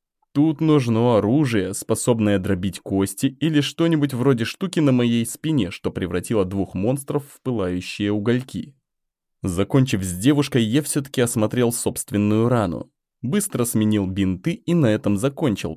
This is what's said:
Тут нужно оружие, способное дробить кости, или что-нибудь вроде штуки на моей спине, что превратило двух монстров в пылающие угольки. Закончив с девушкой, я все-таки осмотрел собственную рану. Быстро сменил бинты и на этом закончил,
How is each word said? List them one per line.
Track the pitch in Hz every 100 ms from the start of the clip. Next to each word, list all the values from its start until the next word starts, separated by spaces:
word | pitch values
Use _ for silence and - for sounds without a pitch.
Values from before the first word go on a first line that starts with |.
| _ _ _
Тут | 143 160 147
нужно | 160 151 120 113 120 110
оружие, | 101 139 139 113 92
способное | 101 - 110 - 117 104 101
дробить | 95 92 95 -
кости, | - 98 98 - 135
или | 135 160 147
что-нибудь | 139 - 165 160 143
вроде | 127 127 123 113
штуки | - 185 180
на | 147
моей | 127 120 117 117
спине, | - 156 151 87
что | - -
превратило | - 92 90 - 113
двух | 92 98 92
монстров | - 104 135 - 147 139
в | -
пылающие | 131 117 92 90 - - 101
угольки. | 104 104 123 131 - - - _ _ _ _ _ _
Закончив | 95 87 98 139 127 98
с | 92
девушкой, | 87 120 147 139 127
я | 110 131
все-таки | 147 151 - -
осмотрел | 120 117 110 120 120
собственную | 117 120 120 - 101 104 107 117
рану. | 123 98 78 - _ _ _
Быстро | 120 202 196 120 120
сменил | 113 107 107 95
бинты | 95 95 90 165
и | - -
на | 170 127
этом | 107 - 101
закончил, | 131 139 143 98 82